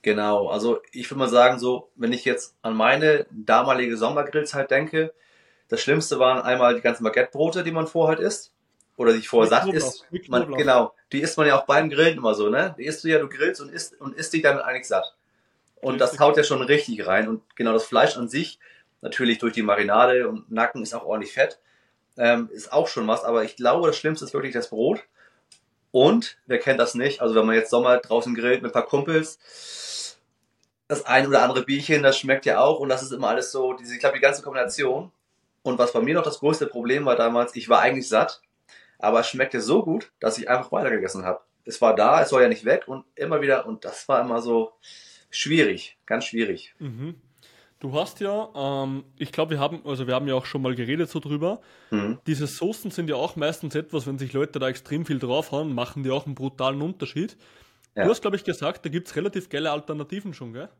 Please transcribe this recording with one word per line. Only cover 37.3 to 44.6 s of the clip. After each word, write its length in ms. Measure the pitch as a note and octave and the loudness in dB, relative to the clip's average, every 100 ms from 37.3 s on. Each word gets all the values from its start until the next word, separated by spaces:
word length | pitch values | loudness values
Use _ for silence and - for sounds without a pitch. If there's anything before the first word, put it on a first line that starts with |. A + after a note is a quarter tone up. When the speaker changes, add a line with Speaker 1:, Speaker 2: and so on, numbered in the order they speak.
| A#2+ A#2+ A#2+ | 2 0 -4
Speaker 1:
ich 140 | A2 | 2
war 100 | A2 | 4
eigentlich 280 | B2 C3+ - | 4 0 0
satt, 340 | A2 - - _ _ _ - _ _ | 0 0 -4 _ _ _ -20 _ _
aber 220 | G#2 A2+ | 2 2
es 80 | A#2 | 0
schmeckte 340 | C3 C3+ A#2+ | -2 -2 -2
so 200 | G#2+ D#3+ | 2 2
gut, 300 | E3 G3 - _ | 2 -4 -6 _
dass 160 | A2+ A2 | -4 -4
ich 140 | A#2 | -2
einfach 220 | B2 - | -2 0
weitergegessen 520 | - C3 A2 F#2 F#2+ | -4 -2 -2 -4 -6
hab. 220 | F2+ F#2 _ _ | -6 -6 _ _
Es 160 | - - | -16 2
war 160 | A#2 G#2 | 2 4
da, 240 | A2 D#3 | 4 4
es 120 | - | 4
war 100 | C3+ | 4
ja 60 | A#2+ | 4
nicht 180 | A2 A2+ | 4 0
weg 180 | C#3 - | 0 -2
und 180 | C3 _ | -14 _
immer 260 | - D#3+ D3+ | -10 -4 -2
wieder, 260 | C#3 C3 A2+ | 0 0 -2
und 180 | G#2+ | -12
das 240 | - - - | -12 -14 0
war 120 | B2+ | 0
immer 200 | B2 A#2 | 0 -4
so 300 | A#2 A2+ | 0 0